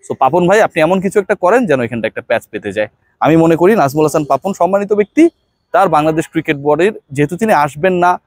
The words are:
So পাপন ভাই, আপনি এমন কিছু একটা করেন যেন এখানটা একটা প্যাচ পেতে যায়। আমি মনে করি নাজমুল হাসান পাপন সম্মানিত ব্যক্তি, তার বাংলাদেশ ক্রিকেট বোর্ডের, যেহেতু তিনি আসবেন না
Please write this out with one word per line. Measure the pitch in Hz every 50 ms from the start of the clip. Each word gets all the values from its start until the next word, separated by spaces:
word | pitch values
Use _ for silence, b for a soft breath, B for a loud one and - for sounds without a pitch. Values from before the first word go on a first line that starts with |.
| _
So | - 131
পাপন | - 131 - 143 180 180
ভাই, | 170 196 220
আপনি | 196 151 _ 170
এমন | 156 160 185 190
কিছু | 180 196 - 214
একটা | 190 _ 208
করেন | - - 175 208 254 254
যেন | 180 143 135
এখানটা | 120 110 123 117 110
একটা | 110 _ - 113
প্যাচ | _ 120 110 - _
পেতে | - 104 92 104
যায়। | 95 107 107 107 _ _ _ _ _ _
আমি | 113 131 156
মনে | 165 165 165 165
করি | 151 175 180 233
নাজমুল | 208 147 139 127 151 156
হাসান | 151 - 165 151
পাপন | 135 139 135 _ 190 196
সম্মানিত | - 175 170 196 202 202 196 208
ব্যক্তি, | 202 208 _ _ 285 320 339 _ _ _ _ _ _ _ _ -
তার | 170 196 190
বাংলাদেশ | 160 151 151 160 160 156 160
ক্রিকেট | - _ 165 151 - 156
বোর্ডের, | 143 139 147 151 151 175 214 214 - _ _
যেহেতু | 135 131 147 143 180
তিনি | 170 226 220 196
আসবেন | 151 147 151 - 147 147 190 185
না | 175 175 175 180 196 _